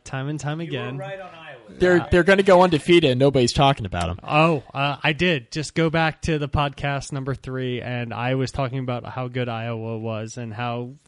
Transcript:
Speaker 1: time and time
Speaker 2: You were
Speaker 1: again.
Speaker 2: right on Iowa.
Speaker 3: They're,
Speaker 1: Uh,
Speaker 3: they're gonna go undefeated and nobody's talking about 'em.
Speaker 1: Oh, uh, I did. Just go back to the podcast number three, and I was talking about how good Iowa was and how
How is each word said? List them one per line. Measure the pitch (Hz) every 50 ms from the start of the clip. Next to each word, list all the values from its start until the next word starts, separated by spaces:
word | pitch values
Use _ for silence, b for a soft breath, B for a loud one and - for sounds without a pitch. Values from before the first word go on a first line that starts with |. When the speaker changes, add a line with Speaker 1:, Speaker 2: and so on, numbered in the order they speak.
| -
Speaker 1:
time | - - 135 131 143
and | 151 147
time | 135 147 151 160
Speaker 2:
You | 170
were | 156
Speaker 1:
again. | 147 127 120 123 131
Speaker 2:
right | 139 - - 196 190
on | 190 175 -
Iowa. | - - 156 - - - -
Speaker 3:
They're, | - - 185 180 180 175
Speaker 1:
Uh, | - -
Speaker 3:
they're | 170 180 165
gonna | 175 196 196 190
go | 196 185 175
undefeated | 185 180 165 143 - - 175 170 160 139
and | 123 123
nobody's | 139 143 139 135 123 120 -
talking | - 143 139 139 - 110
about | 92 - 87 87 85
'em. | 87 - -
Speaker 1:
Oh, | - 143 151 160 170 165 135 - - -
uh, | 135 139 143 139 - -
I | 151 156
did. | 135 170 185 170 139 117 -
Just | - 156 143 - -
go | 165 165 165
back | 151 165 160 156 156 - -
to | - 160
the | 151 143
podcast | 143 - 156 147 143 135 - - 143 143 139 - -
number | 151 139 135 139 127
three, | - - 131 131 131 127 127 123 117
and | - 120 123 123 120 117 110
I | 107 120 127 131
was | 135 131 123
talking | - - 139 123 123 135
about | 127 123 123 120 -
how | - 117 127 127
good | 123 123 131 123 120
Iowa | 113 113 113 117 117 113 110 113 113
was | 110 110 113 110 107 113 110 -
and | 123 120 113 104
how | 110 123 120 120 120 123 123 135 147 _